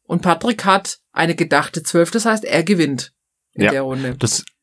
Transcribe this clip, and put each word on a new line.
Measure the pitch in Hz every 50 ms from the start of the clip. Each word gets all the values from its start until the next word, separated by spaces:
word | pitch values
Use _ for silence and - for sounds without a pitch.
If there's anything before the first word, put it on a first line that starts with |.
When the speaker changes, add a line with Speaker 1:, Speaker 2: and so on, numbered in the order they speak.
| _
Speaker 1:
Und | _ 170 175
Patrick | - 185 165 170 - 240 226 214 -
hat | 196 190 196 196 - - - _ _
eine | _ - 160 165 165
gedachte | 160 170 156 - 143 151 - - 170 160
zwölf. | - - 170 170 170
Das | - 233 214
heißt, | 226 220 214 220
er | - - 156 165
gewinnt | 165 208 175 160 143 139 127 - - _ _ _ _ _ _ _ _ _
in | - 101
Speaker 2:
Ja. | 107
Speaker 1:
der | 135 135 135
Runde. | 131 131 131 135 127 123 -
Speaker 2:
Das | - 113 - - - - _ _